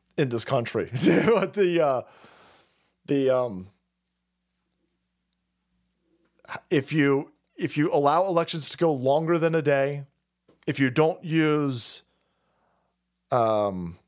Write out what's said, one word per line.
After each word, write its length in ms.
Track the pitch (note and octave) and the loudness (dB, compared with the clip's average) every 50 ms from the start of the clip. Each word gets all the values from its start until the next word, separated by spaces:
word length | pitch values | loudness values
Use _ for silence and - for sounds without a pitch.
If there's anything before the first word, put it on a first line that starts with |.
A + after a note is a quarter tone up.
| _ _ _ | _ _ _
in 140 | - C#3+ B2 | -2 -2 -2
this 160 | A#2 A2+ - | -2 -4 -2
country. 460 | - C3+ A#2+ A#2 - - A2 F2 - A#2 | -2 -2 -2 -2 -2 -4 -4 -4 -4 -4
<laughs> 80 | B2 - E3 E3+ - - | 0 2 4 4 4 4
But 280 | G#3+ A#3 F#3+ F#3+ C3+ - | 2 2 2 0 -2 0
the, 300 | G#3 F#3+ F3+ E3+ E3+ D#3 | 0 0 2 2 2 2
uh, 180 | C#3 C3 A#2 - - - - - - - - - - - _ _ _ _ _ _ _ _ _ _ | 2 0 -2 -4 -8 -16 -20 -20 -20 -20 -20 -20 -20 -20 _ _ _ _ _ _ _ _ _ _
the, 240 | - C#3+ C#3 C3+ C3 | -2 0 0 2 2
um, 360 | B2+ B2+ B2 A#2+ G2 F#2 F#2+ G2 _ _ _ _ _ _ _ _ _ _ _ _ _ _ _ _ _ _ _ _ _ _ _ _ _ _ _ _ _ _ _ _ _ _ _ _ _ _ _ _ _ _ _ _ _ _ _ _ _ _ _ _ _ _ - - - - - _ | 2 0 0 -2 -6 -10 -14 -16 _ _ _ _ _ _ _ _ _ _ _ _ _ _ _ _ _ _ _ _ _ _ _ _ _ _ _ _ _ _ _ _ _ _ _ _ _ _ _ _ _ _ _ _ _ _ _ _ _ _ _ _ _ _ -16 -16 -16 -16 -6 _
if 240 | F3+ C#3+ C3+ - D3+ | 0 0 0 0 0
you, 380 | D#3+ C#3+ C#3+ C#3 C#3 - - _ _ _ _ _ | 2 2 4 2 0 -2 -6 _ _ _ _ _
if 200 | D#4 F3+ C3+ - | -8 -8 -4 -2
you 140 | D3 D3+ G#4 | -2 0 2
allow 360 | F#3 D3 C#3+ C#3+ D3+ F3 F#3+ | 2 2 2 4 2 2 2
elections 420 | G3 E3+ E3+ E3 - F3 D#3+ C3 - | 2 0 0 0 0 -4 -8 -8 -8
to 80 | - | -4
go 160 | - F3 E3 D3 | 0 0 0 0
longer 460 | B2+ B2+ C3+ C#3+ D#3 E3 E3 F3 D#3+ | 0 0 0 0 0 0 0 0 0
than 160 | E3 E3 D#3+ | 0 0 0
a 60 | E3 C3+ | 0 2
day, 400 | D3 C#3 C3+ C3+ C#3+ C#3+ C#3+ C#3 - _ _ _ _ _ _ _ _ _ _ _ | 2 2 2 0 -2 -4 -8 -12 -14 _ _ _ _ _ _ _ _ _ _ _
if 120 | D#3+ C#3 C3+ | -6 0 0
you 120 | C#3 B2+ | 0 2
don't 320 | A#2 D#3 D#3 D#3+ - - - | 4 2 2 2 0 -4 -6
use, 800 | D3+ D#3+ D#3+ D#3 D3+ D3+ D3+ D3 C#3 B2+ A#2 - - - - - _ _ _ _ _ _ _ _ _ _ _ _ _ _ _ _ _ _ _ _ _ _ _ _ _ | -2 0 2 2 2 2 0 0 -2 -4 -6 -8 -10 -12 -14 -18 _ _ _ _ _ _ _ _ _ _ _ _ _ _ _ _ _ _ _ _ _ _ _ _ _
um, 640 | C3+ B2 A2+ A2 G#2+ G#2 G#2 G2+ F#2+ F2+ F2 E2+ E2+ - _ | 0 0 2 2 2 0 0 -2 -4 -6 -8 -10 -12 -16 _